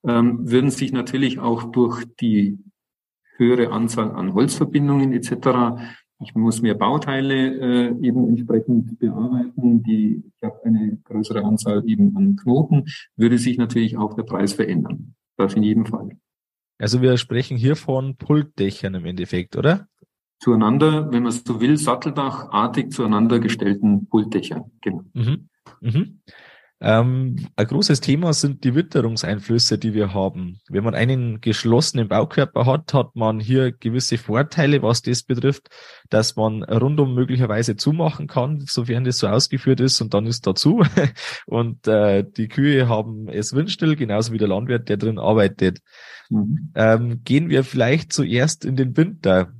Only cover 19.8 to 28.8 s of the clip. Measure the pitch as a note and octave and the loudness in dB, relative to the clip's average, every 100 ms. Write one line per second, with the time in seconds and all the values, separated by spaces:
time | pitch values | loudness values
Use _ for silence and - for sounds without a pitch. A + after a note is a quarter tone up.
19.8 | - _ _ _ _ _ - A2+ G#2+ C3+ | -4 _ _ _ _ _ 2 4 4 4
20.8 | D#3 D#3 D#3 A#2+ A#2+ A#2+ - A2+ B2 D3+ | 4 2 0 -2 -2 -4 -6 0 2 2
21.8 | D3 B2+ D#3 C#3 C3+ - - G#2 A2+ C#3 | 2 -2 -2 -4 -4 -6 -4 -2 0 -2
22.8 | A#2 - A2+ G#2+ A2+ A#2+ A2 - G2+ G2 | -4 -2 0 2 4 2 0 -2 -2 2
23.8 | G#2 G2+ - A2 G#2 G2 - F2 - _ | 2 2 2 0 0 -4 -4 -10 -12 _
24.8 | - F#2 - B2 A#2 D3 - _ - _ | -8 -8 -10 -4 -2 -2 -8 _ -20 _
25.8 | A#2 A#2+ - - _ - - - _ _ | -2 -2 -2 -10 _ -20 -20 -20 _ _
26.8 | G#2+ A2 B2 B2+ C3 B2 - - A2 C#3+ | 2 2 2 0 -2 -6 -8 -4 -2 0
27.8 | - D3+ - C#3+ E3+ D3+ C#3+ C3+ C3 C3 | 2 0 2 0 0 0 -2 -2 0 0